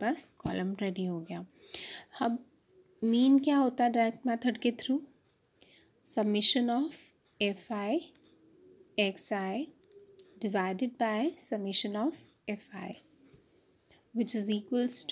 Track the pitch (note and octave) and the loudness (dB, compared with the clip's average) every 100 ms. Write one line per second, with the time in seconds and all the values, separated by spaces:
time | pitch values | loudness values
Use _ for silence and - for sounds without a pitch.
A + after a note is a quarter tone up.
0 | G#3+ E4 - - - F#3 F#3 G3 G3+ F#3 | -2 -2 -6 -8 -6 -2 -4 -2 -4 -2
1 | F#3 E3+ E3 F3 F#3 _ - - - - | -4 -4 -8 -12 -12 _ -18 -14 -14 -16
2 | - - A#3+ A#3+ - _ _ _ _ _ | -16 -2 -2 -2 -8 _ _ _ _ _
3 | A3+ A#3 C4 C#4 C#4 C#4+ B3+ B3+ A#3+ A#3 | 2 6 8 8 6 4 4 4 2 4
4 | A3+ - B3+ A#3 B3 G#3+ B3 A#3 - C#4 | 2 0 -4 0 -2 0 -2 -2 -2 -2
5 | - _ _ _ _ _ - - _ _ | -4 _ _ _ _ _ -20 -20 _ _
6 | - - G#3+ G#3 G3+ C4 A#3+ A#3+ D#4 - | -6 -2 2 2 4 4 2 0 -2 -6
7 | - _ _ _ G3+ G3 - G#3+ G3+ D4+ | -18 _ _ _ -2 -2 -8 -6 -2 -2
8 | - _ _ _ _ _ - - - - | -4 _ _ _ _ _ -20 -20 -8 0
9 | G3 F#3+ - G3+ F#3+ G#3 D#4+ - _ - | 0 -2 -4 -2 -2 -4 -6 -12 _ -20
10 | - - - - G#3 G3 F#3 F#3+ B3+ - | -20 -20 -20 -8 -2 0 0 -2 -4 0
11 | A3+ G#3+ D4 F4+ - G#3+ G3 F#3+ G#3 G#3 | 0 0 -2 -4 -6 -4 -2 -4 -4 -2
12 | C4 - - _ - G#3 - F#3+ F#3 - | -2 -4 -18 _ -8 -8 -10 -14 -12 -14
13 | _ _ - - _ _ _ _ _ - | _ _ -20 -20 _ _ _ _ _ -20
14 | _ A3+ A3+ A3 G#3 G#3 - B3 B3 - | _ -2 0 0 0 -2 0 0 2 2
15 | - | 2